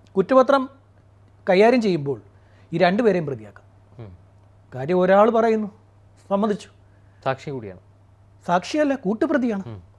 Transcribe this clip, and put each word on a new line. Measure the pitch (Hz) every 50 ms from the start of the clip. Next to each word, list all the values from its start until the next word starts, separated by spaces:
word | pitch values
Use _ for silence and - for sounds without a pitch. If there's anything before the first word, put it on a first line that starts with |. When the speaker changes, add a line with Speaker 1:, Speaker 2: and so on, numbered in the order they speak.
| _ _ -
Speaker 1:
കുറ്റപത്രം | 190 185 - 262 262 254 220 277 269 262 277 - _ _ _ _ _ _ _ _ _ _ _ _ _ - -
കൈകാര്യം | 180 185 214 233 254 247
ചെയ്യുമ്പോൾ | 220 202 175 151 139 143 131 107 - _ _ _ _ _ _ _ - - -
ഈ |
രണ്ടുപേരെയും | 165 185 175 190 226 247 214 185 180 156
പ്രതിയാക്കാം. | 139 131 107 107 104 - - _ _ _ _ _ _ - 120
Speaker 2:
ഉം. | 113 98 90 - _ _ _ _ _ _ _ _ _ _ -
Speaker 1:
കാര്യം | 127 135 151 185 180
ഒരാൾ | 185 185 190 202 214 240
പറയുന്നു, | 226 226 233 226 220 220 214 196 - - _ _ _ _ _ _ _ _ _ -
സമ്മതിച്ചു. | 196 202 214 214 202 196 - - - _ _ _ _ _ _ _ _ _ -
Speaker 2:
സാക്ഷി | 135 131 - - 160
കൂടിയാണ്. | 139 127 107 98 90 90 - _ _ _ _ _ _ _ _ _ _ _ -
Speaker 1:
സാക്ഷിയല്ല, | - 175 185 - - - 302 302 277 269
കൂട്ടുപ്രതിയാണ്. | 262 - 180 226 - 330 277 294 269 254 240 208 196 180
Speaker 2:
ഉം. | 117 110 92 - - -